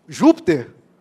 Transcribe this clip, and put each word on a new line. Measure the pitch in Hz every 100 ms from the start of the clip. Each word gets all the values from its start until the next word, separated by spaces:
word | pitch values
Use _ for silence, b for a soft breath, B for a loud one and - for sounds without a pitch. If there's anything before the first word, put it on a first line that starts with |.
| -
Júpiter, | 135 277 320 - 147 110 - _ _